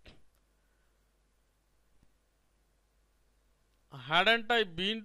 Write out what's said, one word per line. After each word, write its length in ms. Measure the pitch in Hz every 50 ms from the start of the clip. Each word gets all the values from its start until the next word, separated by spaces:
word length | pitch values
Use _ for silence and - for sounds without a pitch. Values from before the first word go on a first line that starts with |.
| _ - - - - - _ _ _ _ _ _ _ _ _ _ _ _ _ _ _ _ _ _ _ _ _ _ _ _ _ _ _ _ _ _ _ _ _ _ _ _ _ _ _ _ _ _ _ _ _ _ _ _ _ _ _ _ _ _ _ _ _ _ _ _ _ _ _ _ _ _ _ _ _ _ _ _ -
Hadn't 560 | 139 123 131 156 170 190 208 226 233 220 214
I 120 | 240 233 220 185 165 165
been 200 | 185 196 220 226 214